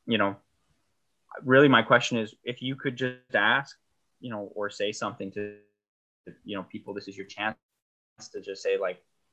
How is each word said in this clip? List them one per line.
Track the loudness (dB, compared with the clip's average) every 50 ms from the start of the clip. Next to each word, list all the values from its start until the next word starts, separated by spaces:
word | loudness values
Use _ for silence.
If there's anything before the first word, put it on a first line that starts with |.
| _
you | -2 0 2
know, | 2 0 0 -6 _ _ _ _ _ _ _ _ _ _ _ _ _ _ _ _ _ _ -18 -8 2
really | 6 8 8 10 10
my | 8 6 6
question | 6 4 4 4 2 -2 -4
is, | -4 -6 -10 _ _
if | -10 -10 -8
you | -8 -8 -8
could | -4 -6 -6 -4
just | -4 -4 -6 -6 -8 _ _ 0
ask, | 2 4 4 4 2 0 -4 -14 _ _ _ _ _ _ _ _ _
you | -12 -10
know, | -8 -8 -10 -8 -6
or | -6 -6 -6
say | -4 -4 -4 -4
something | -4 -4 -6 -6 -6 -8 -10 -10
to, | -8 -8 -8 -8 -10 -16 _ _ _ _ _ _ _ _ _ _ _ _ _ -20 -20 _ _
you | -10 -10 -10
know, | -10
people, | -10 -14 -14 -12 -12 -12
this | -12 -12 -12
is | -14
your | -14 -16
chance | -16 -10 -6 -6 -6 -6 -8 _ _ _ _ _ _ _ _ _ _ _ -20 -20 -16 -14
to | -14
just | -12 -10 -12 -6
say, | -2 -2 0 0
like, | -2 -4 -6 -8 _ _ _ _ _ _